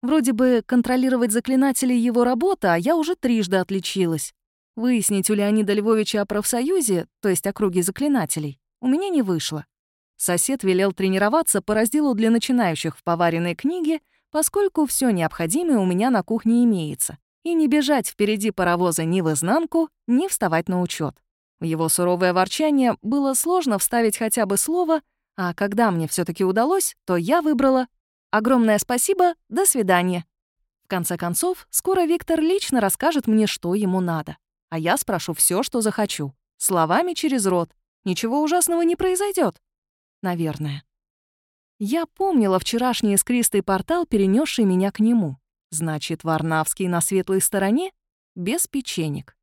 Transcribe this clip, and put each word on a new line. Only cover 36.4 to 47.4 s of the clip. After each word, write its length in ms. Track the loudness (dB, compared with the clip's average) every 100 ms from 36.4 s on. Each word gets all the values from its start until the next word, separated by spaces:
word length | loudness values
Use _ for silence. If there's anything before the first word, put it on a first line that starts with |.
| _ _
Словами 560 | -2 0 2 2 0
через 300 | -2 -2 0
рот. 280 | 2 0 -2 _ _ _
Ничего 360 | -6 -4 -2 0
ужасного 420 | 2 0 2 0
не 120 | 0
произойдет. 600 | 0 0 0 -2 0 -2 -2 _ _ _ _ _ _
Наверное. 640 | -6 -2 -4 -4 -8 -8 -14 _ _ _ _ _ _ _ _ _
Я 260 | -4 -2 -4
помнила 540 | _ 0 2 4 2
вчерашний 540 | 0 -2 -2 0 0
искристый 480 | 0 0 0 2 0
портал, 440 | 0 -2 -2 -2 0
перенесший 580 | 0 2 2 0 0
меня 280 | 2 2 0
к 80 | 0
нему. 380 | 2 2 0 -6 _ _ _
Значит, 520 | -6 -6 -6 -6 -6
Варнавский 640 | -2 -2 0 -2 -2 -4 -2
на 140 | -2
светлой 400 | 0 -2 0 0